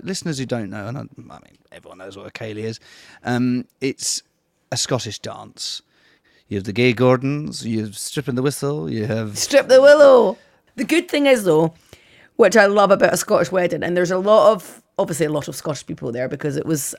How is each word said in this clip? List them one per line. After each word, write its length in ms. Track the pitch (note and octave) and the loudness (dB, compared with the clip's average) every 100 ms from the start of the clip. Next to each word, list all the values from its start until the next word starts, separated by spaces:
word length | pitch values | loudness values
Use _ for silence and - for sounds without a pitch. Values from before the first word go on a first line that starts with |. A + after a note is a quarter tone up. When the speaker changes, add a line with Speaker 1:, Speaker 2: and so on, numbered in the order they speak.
Speaker 1:
listeners 320 | - F#3+ F3 C3+ | -6 -8 -6 -6
who 80 | |
don't 240 | B2+ A#2+ G2+ | -6 -6 -6
know, 180 | G#2 G2+ | -10 -10
and 120 | C3+ | -10
I, 20 | |
I 380 | A2+ - A#2 - | -14 -18 -20 -20
mean, 180 | _ _ _ | _ _ _
everyone 240 | - - F#2 | -20 -20 -20
knows 220 | F#2+ G2 | -20 -18
what 80 | - | -18
a 40 | |
Kaylee 340 | - A2+ G#2+ | -14 -12 -10
is. 140 | A2 A2+ _ - - - | -10 -12 _ -20 -20 -14
Um, 400 | - B2 B2 B2 - _ | -6 -2 -2 -2 -6 _
it's 420 | C3+ - - - - _ _ _ _ | -8 -6 -6 -8 -10 _ _ _ _
a 60 | A#2+ | -8
Scottish 440 | - B2+ A2+ - | -4 -4 -6 -12
dance. 600 | A2 - G#2+ - - - - _ _ _ _ _ - | -14 -16 -18 -16 -14 -14 -16 _ _ _ _ _ -10
You 120 | G2+ | -8
have 60 | |
the 100 | G2 | -4
gay 180 | G#2 B2 | 0 2
Gordons, 720 | A2+ B2+ B2+ C3+ D3 D3+ - | 4 4 2 0 -6 -8 -10
you 160 | A#2 A2 | -6 -4
have 160 | G#2+ G2+ | -6 -10
stripping 380 | - - C#3+ | -12 -8 -6
the 80 | B2 | -4
whistle, 480 | C#3 C3+ C#3+ D3 D#3+ | -4 -4 -6 -6 -6
you 160 | A2+ G#2+ | -6 -4
have 320 | A2 G#2+ G#2 | -4 -6 -6
Speaker 2:
Strip 300 | - C#4 C4+ | 0 2 4
the 120 | C4 | 6
willow. 560 | C#4 D4 C#4+ B3+ G3 A3+ _ _ _ - | 8 8 8 8 4 -2 _ _ _ -10
The 80 | |
good 240 | - D#4+ F4 | -2 -2 0
thing 160 | D4+ | 0
is, 200 | C#4 B3+ | 2 2
though, 280 | F#3+ D#3 E3 - _ - _ _ _ - | 4 2 2 -4 _ -20 _ _ _ 2
which 180 | G#3 | 4
I 120 | G#3+ G3+ | 6 4
love 240 | G#3 G3 | 4 4
about 240 | G3 F#3 | 4 2
a 20 | F3 | 0
Scottish 340 | - G#3 E3 | 0 0 0
wedding, 320 | F#3 F3 E3 | -2 -2 -2
and 140 | - F3 | -4 -2
there's 140 | F3 | 0
a 80 | F#3 | 0
lot 340 | G3 G#3+ G#3 | 2 4 4
of, 300 | G#3 - - _ - | 2 -2 -20 _ -6
obviously 260 | G3 E3 | -6 -4
a 60 | D#3 | -4
lot 180 | D3+ D3+ | -4 -6
of 80 | C#3+ | -10
Scottish 300 | - C#3+ - | -10 -10 -10
people 260 | D#3+ C3 | -10 -8
there 160 | A#2 B2+ | -6 -8
because 300 | - D3 C#3 | -6 -6 -6
it 80 | - | -4
was 280 | D#3 - | -4 -6